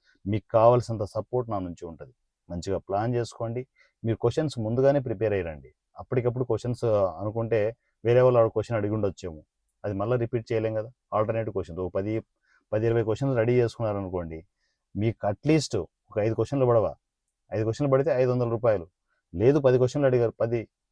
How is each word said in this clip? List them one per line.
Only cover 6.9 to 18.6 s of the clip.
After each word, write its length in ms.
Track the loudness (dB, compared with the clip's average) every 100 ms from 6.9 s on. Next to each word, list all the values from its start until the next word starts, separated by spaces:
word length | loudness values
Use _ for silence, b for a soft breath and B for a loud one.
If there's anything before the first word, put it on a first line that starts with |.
| 2 0 -2
అనుకుంటే 600 | -6 -4 -2 0 0 -4 _ _
వేరే 160 | 2 6
వాళ్ళు 200 | 6 6
ఆ 80 | 4
క్వశ్చన్ 300 | 2 -2 -2
అడిగి 180 | -2 0
ఉండొచ్చేమో, 460 | -2 -4 -12 -14 -20 _ _ _
అది 100 | -8
మళ్ళీ 220 | -4 -2 -2
రిపీట్ 320 | -2 -4 -2
చేయలేం 260 | -2 -2
కదా. 160 | -4 -8 -12 -6
ఆల్టర్నేటివ్ 440 | -2 0 -2 -4 -6
క్వశ్చన్స్ 260 | -6 -6
ఒక 120 | -4
పది, 280 | -4 -4 -4 -8 _ _ _ -6
పది, 140 | -2 0
ఇరవై 160 | 0
క్వశ్చన్స్ 340 | 0 0 0 0
రెడీ 200 | 2 2
చేసుకున్నారనుకోండి, 920 | 2 -2 -4 -4 -4 -6 -6 -12 -16 _ _ _ _
మీకు 320 | -4 -4 -2 -4
అట్లీస్ట్ 500 | -2 2 0 0 -6 -6 _ -8
ఒక 120 | -2
ఐదు 160 | -2
క్వశ్చన్లు 320 | 0 -2 0 4
పడవా, 300 | 4 2 -4 _ _ _ _ -8
ఐదు 140 | -4 -2
క్వశ్చన్లు 260 | -2 2
పడితే 220 | 2 2
ఐదు 180 | 2 2
వందల 160 | 2 0
రూపాయలు, 400 | 0